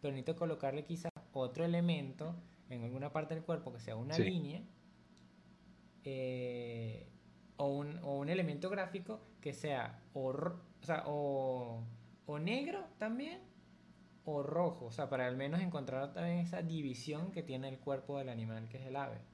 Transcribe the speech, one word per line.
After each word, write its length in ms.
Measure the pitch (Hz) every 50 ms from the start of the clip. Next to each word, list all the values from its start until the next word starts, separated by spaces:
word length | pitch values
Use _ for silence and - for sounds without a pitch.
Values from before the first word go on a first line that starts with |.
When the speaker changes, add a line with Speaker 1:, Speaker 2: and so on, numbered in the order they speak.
Speaker 1:
pero 120 | - 143 135
necesito 240 | 135 127 - 165
colocarle 480 | 170 170 170 160 - - 139 135 147 147
quizás 280 | - 170 170 175 170 - - - - -
otro 320 | 135 131 123 123 147 165
elemento 720 | 170 170 170 170 175 170 147 139 135 131 - 156 160 170 170 - - - - - -
en 120 | 131 123 117
alguna 280 | 117 123 135 139 147 -
parte 220 | 156 151 151 165
del 100 | 160 160
cuerpo 280 | - 165 170 170 - 120
que 80 | 117
sea 160 | - - 117
una 200 | 110 120 139 156
Speaker 2:
Sí. 60 | - 110
Speaker 1:
línea, 380 | 190 185 175 147 139 151 180 - - - - - - - - - - - - - - - - - - - - - - - - - - - - -
eh, 1000 | 139 135 131 131 127 127 127 123 123 123 120 120 117 117 117 117 113 110 - - - - - - - - - - - -
o 100 | - 143 139
un, 300 | 139 143 147 147 151 175 170
o 160 | 143 139 139
un 100 | 139 147
elemento 400 | 175 190 180 165 - - 175 190
gráfico 500 | 202 202 185 180 - 196 180 - 220 220 - - - -
que 120 | - 147 135
sea 500 | - - 151 143 131 117 120 117 - - - -
o 180 | 139 131 131 131
ro-, 280 | 139 156 180 175 - - - - - -
o 20 |
sea, 200 | - 165 156 -
o, 760 | - 147 147 147 143 139 135 131 131 127 127 123 120 117 117 117 117 117 - - - - - -
o 120 | - 147 147
negro 460 | 156 175 226 262 285 339 392 403 370 - - -
también 420 | 214 220 226 247 285 311 339 381 - - - - - - - - - - - - - - - - -
o 180 | - 151 143 143
rojo", 440 | 143 156 165 180 175 170 - 123
o 60 | 117 117
sea, 160 | - 143 135
para 160 | 135 127 127
al 100 | 127 127
menos 240 | 131 135 143 156 175
encontrar 520 | 190 180 165 147 135 131 127 131 135 147 165
también 240 | 180 170 170 175 175
esa 240 | 175 170 175 180 170
división 680 | 165 165 160 147 139 127 120 - 156 147 147 170 190 190
que 100 | 170 156
tiene 260 | - 131 127 131 135
el 100 | 131 131
cuerpo 400 | - - 139 135 - - 143 139
del 100 | 139 127
animal 380 | 120 113 113 113 113 113 113 113
que 100 | 113 131
es 80 | 127
el 100 | 123 131
ave. 220 | 139 139 127 113 113 - -